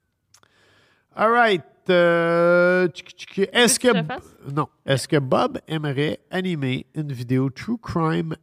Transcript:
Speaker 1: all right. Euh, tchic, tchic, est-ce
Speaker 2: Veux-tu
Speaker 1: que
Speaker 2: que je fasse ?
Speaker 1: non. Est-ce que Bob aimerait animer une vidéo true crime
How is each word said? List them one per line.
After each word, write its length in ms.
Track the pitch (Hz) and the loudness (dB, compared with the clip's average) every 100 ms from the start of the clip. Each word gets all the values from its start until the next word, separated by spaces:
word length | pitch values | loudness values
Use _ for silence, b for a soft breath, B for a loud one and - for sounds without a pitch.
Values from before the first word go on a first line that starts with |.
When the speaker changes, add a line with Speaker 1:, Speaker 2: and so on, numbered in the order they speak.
| _ _ _ _ b b b b b b b - | _ _ _ _ b b b b b b b -2
Speaker 1:
all 160 | 214 | 0
right. 320 | 240 226 180 - _ - | 4 2 2 -4 _ 0
Euh, 1000 | 180 170 170 170 170 170 175 175 180 180 | 4 4 2 2 2 4 4 4 2 0
tchic, 280 | - - - | -4 -18 -20
tchic, 220 | - - 190 | -10 -4 0
est-ce 220 | 226 226 | 2 2
Speaker 2:
Veux-tu 140 | - 247 | 2 2
Speaker 1:
que 40 | |
Speaker 2:
que 40 | 202 | 2
je 40 | |
fasse ? 320 | 156 277 - - 139 | 0 -8 -14 -18 -8
Speaker 1:
non. 140 | 143 135 _ - | -6 -6 _ -2
Est-ce 220 | 135 - | -2 0
que 100 | 151 | -2
Bob 400 | 127 220 254 254 - | 0 0 0 -4 -8
aimerait 520 | 160 151 135 156 - _ | -6 -4 -2 -4 -6 _
animer 540 | 185 185 160 131 127 - 156 | -6 -4 -2 -2 -4 -8 -10
une 160 | 147 | -8
vidéo 380 | 123 123 131 135 | -8 -2 0 0
true 280 | - - 233 | -4 -8 -8
crime 580 | - 170 160 170 160 - | -4 -2 0 -2 -4 -8